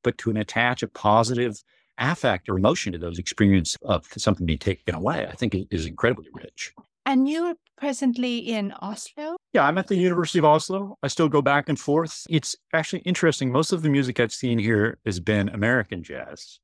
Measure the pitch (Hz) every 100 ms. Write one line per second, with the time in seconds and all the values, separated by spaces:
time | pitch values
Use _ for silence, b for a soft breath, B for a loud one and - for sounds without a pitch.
0 | 120 - 113 107 104 117 120 123 113 -
1 | 104 110 113 120 120 104 _ _ _ -
2 | 127 170 127 90 - 92 104 175 104 87
3 | 85 85 87 - 101 95 80 - - 87
4 | - - - 95 85 76 101 92 - 80
5 | 104 160 104 - 117 92 - 82 82 -
6 | 113 123 78 - - - - - _ _
7 | 269 262 269 320 349 330 _ _ 285 254
8 | 269 240 247 233 226 220 202 - 196 208
9 | - - 302 349 _ 208 143 175 - 190
10 | 180 175 165 175 151 151 - 190 196 -
11 | 139 - 156 147 135 143 139 139 - 151
12 | 160 - - 160 - - _ 165 156 180
13 | 180 180 165 - 131 131 156 180 156 139
14 | 127 127 113 - 127 117 107 107 110 -
15 | 113 92 85 104 101 107 107 123 98 92
16 | 80 65 - 76 - -